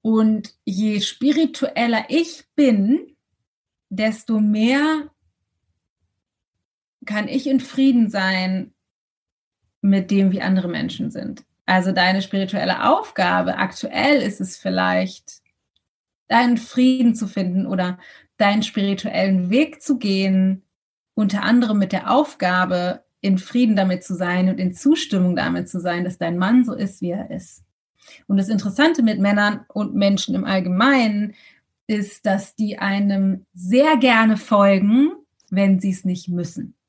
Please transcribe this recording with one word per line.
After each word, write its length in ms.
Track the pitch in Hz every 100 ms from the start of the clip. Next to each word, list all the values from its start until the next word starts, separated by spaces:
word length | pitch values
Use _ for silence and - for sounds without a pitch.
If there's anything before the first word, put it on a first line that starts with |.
Und 540 | 220 220 220 214 - _
je 360 | - 185 214 214
spiritueller 1040 | - - 262 285 320 - 269 - 233 226 -
ich 360 | 294 330 - _
bin, 600 | - 285 214 196 294 - _ _ _ _ _ _ _ _
desto 500 | 190 214 220 - 220
mehr 720 | 214 208 226 269 302 311 302 _ _ _ _ _ _ _ _ _ _ _ _ _ _ _ _ _ _ _
kann 240 | - 208 -
ich 180 | 269 277
in 140 | 269
Frieden 480 | 254 - 269 240 220
sein 640 | 202 190 190 185 185 - _ _ _ _ _ _ _ _ _ _ _
mit 280 | 202 196 185
dem, 220 | 196 196
wie 100 | 185
andere 260 | 185 190 180
Menschen 420 | 160 - - 151
sind. 340 | - - - _ _ -
Also 260 | 185 180
deine 300 | 185 180 190
spirituelle 680 | 190 196 190 196 180 - -
Aufgabe 680 | 302 427 - 180 180 180 185
aktuell 640 | 190 - - - 254 294
ist 180 | 202 196
es 160 | 185 -
vielleicht, 840 | 190 185 - 185 190 - - - _ _ _ _ _ _ _ _ _
deinen 280 | 233 247 233
Frieden 580 | - - 254 262 233
zu 140 | 226 196
finden 380 | - 180 185 185
oder 320 | 190 180 180 - - _ _
deinen 260 | 202 208
spirituellen 880 | 214 - 196 196 214 - 196 190 180
Weg 320 | 226 311 -
zu 160 | - 254
gehen, 640 | 208 190 190 190 190 190 _ _ _ _ _
unter 280 | - 208 202
anderem 360 | - 240 240 208
mit 140 | 190
der 180 | 190 -
Aufgabe, 960 | 254 302 - 180 180 185 180 180 180 _ _
in 180 | 196 185
Frieden 380 | - 247 247 202
damit 280 | 185 180
zu 100 | -
sein 340 | 180 180 180 185
und 120 | 185
in 140 | 185
Zustimmung 600 | - 277 320 - 196 180
damit 340 | 175 156 175 180
zu 120 | 185
sein, 240 | 175 175
dass 140 | 175 180
dein 200 | 170 175
Mann 260 | 185 247
so 100 | 233
ist, 260 | - 196 -
wie 100 | 180
er 200 | 180 -
ist. 340 | - 180 - _ _ _ _ _ - _
Und 100 | 196
das 120 | 190
Interessante 540 | 214 208 190 311 320
mit 160 | 226 202
Männern 460 | 196 208 208 208 -
und 260 | - 202
Menschen 400 | - 202 196 -
im 100 | 226
Allgemeinen 920 | - 190 180 180 247 269 226 208 208 - _ _ _ _ -
ist, 400 | 214 202 - -
dass 280 | 196 196
die 240 | _ 214 202
einem 680 | 196 196 202 196 190 185 _
sehr 420 | 180 180 247 302 277
gerne 400 | 254 226 220 214
folgen, 760 | - 208 202 196 202 233 294 381 _ _ _
wenn 300 | 190 196 190
sie 100 | 196
es 140 | 185
nicht 240 | 190 180 -
müssen. 460 | 175 170 - - _